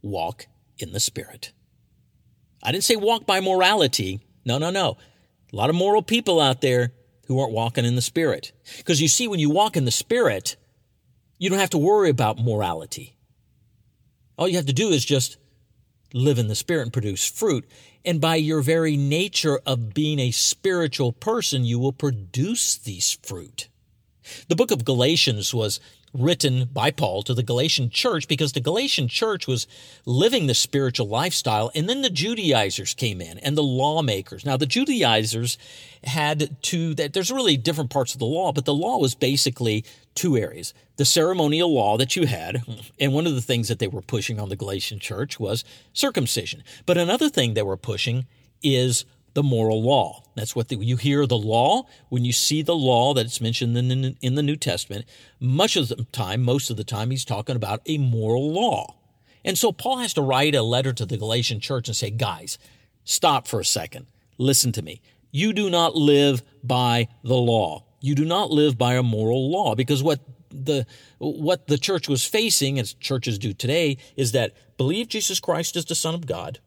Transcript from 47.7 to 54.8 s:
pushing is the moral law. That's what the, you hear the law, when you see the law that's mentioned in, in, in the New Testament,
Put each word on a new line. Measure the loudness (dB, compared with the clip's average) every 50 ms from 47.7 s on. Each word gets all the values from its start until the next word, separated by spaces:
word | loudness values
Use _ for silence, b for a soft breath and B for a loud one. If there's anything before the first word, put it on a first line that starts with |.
| -2 -6
pushing | -6 -8 -6 -4 -2 -2 -2 -2 -4 b b b b b b _ 0
is | 2 2 4 2 2 0 -2 -4 b b b b _ _
the | 0 0
moral | 2 2 2 2 2 2 2 2
law. | 4 4 4 2 0 -6 -16 _ _ _
That's | -8 -8 -6 -4
what | -6 -4 -4
the, | -4 -4
you | -2 -2 -2 0
hear | 2 2 2 2 2 2
the | 2 0
law, | 0 0 2 2 4 4 2 0 -2 b b b b b
when | -4 -2 -2
you | 0
see | 0 0 0 0 0 0 0
the | 0 0
law | 2 2 4 4 4 4 4 2
that's | 0 0 -2 -4 -4
mentioned | -2 -2 -2 -2 -2 0 0 0
in, | 0 0
in, | 0 0 -2 -4 -6 -4
in | -4 -2 0
the | 0
New | 0 0 0
Testament, | -2 -2 -2 -2 -4